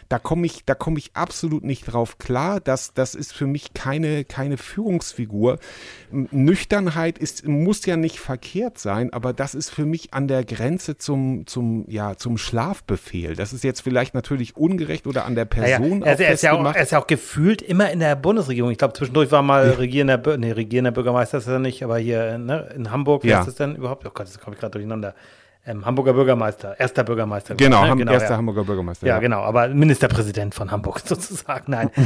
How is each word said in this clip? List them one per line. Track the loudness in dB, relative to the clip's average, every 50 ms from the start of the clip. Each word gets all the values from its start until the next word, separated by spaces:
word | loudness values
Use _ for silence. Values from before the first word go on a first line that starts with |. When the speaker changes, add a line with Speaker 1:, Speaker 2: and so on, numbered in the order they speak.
| -8 -4
Speaker 1:
da | -4 -4
komm | -2 -2 -2 0 0
ich, | -2 -4 -4 -4
da | -4 -4
komm | -2 -2 -4 -4
ich | -4 -6 -8 -6
absolut | -6 -6 -6 -4 -6 -4 -4 -2 -2 -2
nicht | -4 -6 -6 -6
drauf | -4 -2 -2 -2 -2 -6 -8
klar. | -6 -4 -2 -2 -2 -2 -2 -2
Das, | -2 -2 -2 -2 -4 -4 -4
das | -4 -2 -2 -4
ist | -8 -12 -12 -8
für | -4 -4
mich | -2 -2 -4 -6 -10 -12
keine, | -8 -6 -4 -2 -2 -2 -2 -2 -2 -4
keine | -6 -6 -6 -4 -4 -4
Führungsfigur. | -6 -8 -8 -8 -6 -2 -2 -2 -2 -2 -6 -8 -8 -8 -6 -2 2 2 2 2 0 -4 -14 -20 -18 -18 -20 -20 -20 -16 -8
M-, | -6 -6 -4 -2 2
Nüchternheit | 4 6 6 4 4 2 0 0 0 0 0 0 0 -2 -2 -2 -4
ist, | -6 -8 -8 -6 -4
muss | -2 0 2 2 2 0 0 0
ja | -2 0
nicht | 0 0 -2 -4 -6
verkehrt | -8 -8 -8 -8 -10 -8 -6 -4 -4 -4 -6 -8
sein, | -6 -4 -2 -2 -2 -4 -4
aber | -4 -6 -4 -4
das | -4 -6 -6 -6
ist | -8 -10 -8
für | -6 -4 -2
mich | -2 -2 -4 -6 -8 -6
an | -4 -2
der | 0 0 -2 -2
Grenze | -4 -4 -4 -2 -2 -2 -2 -4 -8 -10
zum, | -8 -6 -4 -2 -2 -2 -2 -4 -4 -8
zum, | -8 -6 -4 -2 -2 -2 -2 -4 -6
ja, | -6 -6 -6 -6 -8
zum | -8 -6 -4 -4
Schlafbefehl. | -4 -4 -4 -2 -2 -2 -2 -4 -6 -6 -4 -4 -4 -4 -6 -8 -6 -6 -6 -6
Das | -6 -6 -6 -6
ist | -4 -4
jetzt | -4 -4 -4 -4
vielleicht | -2 0 0 0 0 -4
natürlich | -6 -4 -4 -4 -4 -4 -6 -2
ungerecht | 0 2 2 2 0 -2 -4 -6 -6 -6
oder | -4 -4 -4 -2
an | -2 -2
der | -2 -2 0 0
Speaker 2:
Naja, | 2 2 4 4 4
Speaker 1:
Person | 2 2 0 2 2
Speaker 2:
er | 4 4
ist, | 4
Speaker 1:
auch | 4
Speaker 2:
er | 4 4
ist | 4 4
ja | 4
auch, | 4
Speaker 1:
festgemacht. | 4 2 2 2
Speaker 2:
er | 2 2
ist | 2
ja | 2 2
auch | 2
gefühlt | 2 0 0 -2 -4 -2 2 4 4 2 2 0
immer | 0 2 2 4 2 2
in | 2
der | 2 2 2
Bundesregierung. | 2 2 2 2 2 2 0 0 0 0 0
Ich | 2 2
glaub, | 0 0 0
zwischendurch | -2 -6 0 2 2 4 6 6
war | 4 6
mal | 6 6 6 6
Speaker 1:
Ja. | 6 4
Speaker 2:
regierender | 4 2 0 2 2 4 4 4
Bür-, | 4 2 0 0 0
nee, | 0 -2
regierender | -2 -2 -2 0 0 2 2 2 0
Bürgermeister | 0 0 2 2 2 2 0 -2
ist | -4 -2
er | -2 -2 0
nicht, | 0 -2 -4 -4 -4
aber | -2 -2 -2
hier, | -2 0 0 0 -2 -2 -4 -6
ne, | -6 -4 -4 -4 -6 -8 -10
in | -10 -6 -4
Hamburg, | -4 -2 2 2 2 2 4
wie | 4
Speaker 1:
Ja. | 4 4
Speaker 2:
heißt | 2 0
das | -4
denn | -4 -4 -4 -4
überhaupt? | -6 -8 -8 -8 -8 -12
Oh | -12 -12
Gott, | -12 -12 -12
jetzt | -14 -18
komm | -16 -16 -12
ich | -10
grad | -10 -8 -8
durcheinander. | -8 -8 -6 -6 -6 -8 -8 -10 _ -20 -20 -20 _ _ _ _ _ _
Ähm, | -12 -10 -6 -4
Hamburger | -2 0 2 4 4 4
Bürgermeister, | 6 6 4 4 4 2 -2 -4 -6 -10 -10 -4 -2
erster | -2 0 0 0 0
Bürgermeister, | 0 0 -2 -2 -2 -4 -6 -6 -6 2
Speaker 1:
Genau, | 4 6 8 8 8 8
Speaker 2:
ne? | 6
Speaker 1:
Ham-, | 6 4
Speaker 2:
Genau, | 4 4 4
Speaker 1:
erster | 4 4 2
Speaker 2:
ja. | 0 0
Speaker 1:
Hamburger | 0 0 0 -2 -2
Bürgermeister, | 0 -2 -2 -2 -4 -6 -2 0
Speaker 2:
Ja, | 0 2
Speaker 1:
ja. | 2
Speaker 2:
genau, | 2 2 2 0 0
aber | 2 2 4 4 4
Ministerpräsident | 4 6 6 6 6 6 4 2 2 2 0 -2 -2 -4 -6 -6 -6
von | -6 -6 -4
Hamburg | -4 -4 -4 -6 -6 -8
<laughs> | -6
sozusagen, | -6 -4 -4 -6 -8 -10 -10 -8 -8 -8 -8 -6 -4
nein. | -2 -2 -2 0 2 2 2